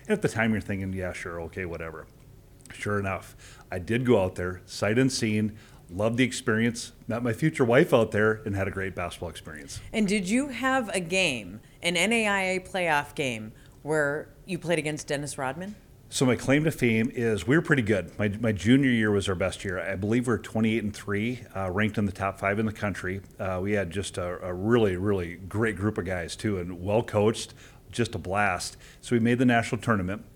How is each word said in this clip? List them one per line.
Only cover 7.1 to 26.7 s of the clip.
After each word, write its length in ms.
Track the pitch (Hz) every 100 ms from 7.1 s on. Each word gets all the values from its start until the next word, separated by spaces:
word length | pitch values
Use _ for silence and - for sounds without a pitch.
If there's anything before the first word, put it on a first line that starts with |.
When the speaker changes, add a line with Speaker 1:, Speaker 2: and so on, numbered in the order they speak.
| 117
Speaker 1:
my 100 | 120
future 320 | 107 156 156
wife 280 | 120 123 165
out 160 | 127 110
there, 280 | 104 107 110
and 100 | 107 98
had 100 | 95
a 20 |
great 240 | 98 95
basketball 340 | 90 85 - 87
experience. 520 | 80 - 76 69 - -
Speaker 2:
And 140 | 226 196
did 200 | 208 180
you 200 | 247 285
have 400 | 233 262 262 208
a 60 | 190
game, 600 | 165 190 175 123 95 107 - -
an 140 | 175 175
N 160 | 190
A 140 | 233 214
I 160 | 196
A 180 | 185 185
playoff 540 | 185 190 175 147 143
game, 380 | - 135 113 107 - - -
where 460 | 143 156 143 147 - - -
you 120 | 175
played 200 | 156 165
against 280 | 151 151 -
Dennis 320 | 143 147 -
Rodman? 380 | 131 147 190 208 - - -
Speaker 1:
So 140 | - 127
my 80 |
claim 300 | 113 131 143
to 80 | 156
fame 380 | - 123 110 120
is 320 | - 117 104 101
we 100 | 156
were 60 |
pretty 200 | 165 143
good. 280 | 107 101 87 -
My, 100 | 104 104
my 100 | 117
junior 400 | 101 101 135 135
year 220 | 120 107
was 160 | 101 92
our 80 | 90
best 280 | 92 -
year. 140 | 101 90
I 140 | 87
believe 320 | 95 104 120 123
we 60 |
were 60 | 107
twenty-eight 440 | - 110 110 113
and 100 | 104
three, 460 | - - 101 113 123 101 95
uh, 140 | 95
ranked 280 | 90 107 113
in 80 | 101
the 60 |
top 280 | - 98 -
five 180 | 98 101
in 80 | 110
the 60 |
country. 480 | 104 98 87 92 95 - -
Uh, 220 | 98 92
we 100 | 101
had 180 | 104 90
just 280 | 95 92 -
a, 260 | 87 87
a 80 | 92
really, 440 | 90 104 120 107 90
really 400 | 101 98 85 87
great 400 | 92 101 110 90
group 220 | 107 104
of 60 | 87
guys, 280 | 90 82
too, 240 | - 110 95
and 240 | 87